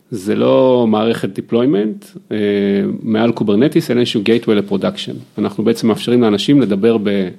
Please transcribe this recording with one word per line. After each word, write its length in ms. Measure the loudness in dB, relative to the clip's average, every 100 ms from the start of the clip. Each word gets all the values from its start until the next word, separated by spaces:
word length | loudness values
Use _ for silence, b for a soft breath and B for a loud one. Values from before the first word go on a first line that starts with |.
| _
זה 260 | -8 -4 0
לא 500 | 2 4 4 4 2
מערכת 500 | 2 0 -2 -4 -8
deployment, 800 | -4 0 2 0 -2 -6 -14 -20 -8
אה, 40 | -4 0 0 0 0 -2 -4
מעל 300 | -2 0 0
קוברנטיס, 580 | 0 0 2 2 2 0
אלא 100 | 0
איזשהו 220 | 0 -2
gateway 280 | 0 0 2
לפרודקשן. 640 | 0 0 -2 -4 -6 -10 -12 -12 -6
אנחנו 260 | -6 -2
בעצם 240 | -2 0 0
מאפשרים 340 | -2 0 2
לאנשים 380 | 2 2 2 2
לדבר 380 | 2 2 2 2
ב-, 260 | 0 -2 -4